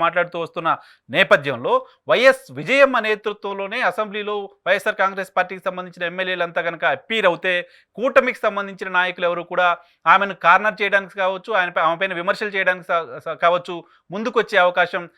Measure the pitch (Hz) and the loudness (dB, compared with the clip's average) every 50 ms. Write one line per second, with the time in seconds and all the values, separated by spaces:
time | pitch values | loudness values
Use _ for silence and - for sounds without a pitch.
0 | 165 170 165 180 175 170 - 170 165 156 - 180 165 160 143 - - - _ _ | -2 0 2 0 -2 -2 -2 -8 -8 -6 -8 -4 -2 -2 -2 -2 -4 -18 _ _
1 | _ - 120 165 190 190 214 175 135 143 131 117 127 175 233 254 254 - _ _ | _ -4 2 2 4 4 4 2 2 0 -6 -4 -2 0 0 0 -2 -4 _ _
2 | - 135 151 202 247 269 262 - - - 131 135 151 165 254 277 285 262 254 240 | 0 2 2 6 6 6 6 4 -2 -14 -12 -10 -4 0 4 6 6 4 4 0
3 | 214 220 214 208 - 214 208 - - 202 196 196 196 190 214 254 240 185 - - | 0 0 -2 -2 -4 -8 -8 -6 -8 -8 -6 -6 -8 -6 -4 -2 -2 -2 -2 -2
4 | 220 208 190 214 208 208 214 208 196 190 _ _ - 175 196 196 - 220 202 - | -6 -6 -6 -8 -6 -4 -6 -6 -8 -10 _ _ -2 0 0 0 0 -2 0 0
5 | 190 190 196 196 185 - - 185 180 180 196 185 - 190 180 185 180 180 170 180 | 0 0 0 -2 -4 -2 -2 -2 -2 -2 -4 -8 -8 -8 -8 -8 -10 -12 -10 -8
6 | 180 170 175 185 185 185 185 175 170 170 165 180 165 170 165 160 175 160 143 139 | -8 -6 -4 -4 -4 -4 -2 -2 -4 -4 -2 -4 -4 -4 -4 -2 0 -2 -2 -2
7 | - - 226 220 202 180 170 160 - 185 180 175 170 - _ _ _ _ - - | -4 -6 -4 -2 -2 -4 -6 -6 -4 -4 -4 -4 -6 -8 _ _ _ _ -10 -6
8 | 226 269 240 269 247 254 233 - - 220 202 202 196 196 196 180 202 190 185 180 | -4 2 2 2 2 2 -4 -2 -4 -4 -4 -4 -8 -8 -10 -12 -10 -4 -2 0
9 | 180 180 180 190 180 175 175 175 165 - 180 175 180 175 170 - - _ _ _ | 0 -2 -2 -2 -2 -2 -2 -4 -6 -6 -2 0 2 2 0 -2 -6 _ _ _
10 | - 160 175 196 202 196 185 - - 170 180 190 208 214 196 - 208 196 196 196 | 2 4 4 4 4 0 -4 0 4 6 6 6 4 0 -2 -2 -2 0 0 0
11 | 196 175 - 202 190 190 190 185 185 - 220 190 180 180 170 190 170 160 170 165 | 0 -2 -6 -4 -4 -2 -4 -6 -6 -2 -2 0 0 0 0 0 2 2 0 0
12 | 190 190 185 170 175 190 202 - 226 208 196 196 190 180 180 185 170 - 180 170 | -2 -4 -4 -4 -2 -2 -2 -2 -2 -4 -2 0 0 0 0 -2 -2 -2 -2 -2
13 | 160 123 123 156 - 165 156 - 175 170 175 175 175 - 180 165 - _ _ _ | -2 -4 -12 -12 -10 -8 -4 2 2 2 2 2 -2 -6 -12 -12 -12 _ _ _
14 | _ - 165 202 226 247 - 240 214 - 208 190 180 180 180 180 175 165 - 180 | _ -12 -8 -6 -6 -2 0 0 0 2 4 4 4 4 4 2 0 0 0 -8
15 | - 123 _ | -8 -8 _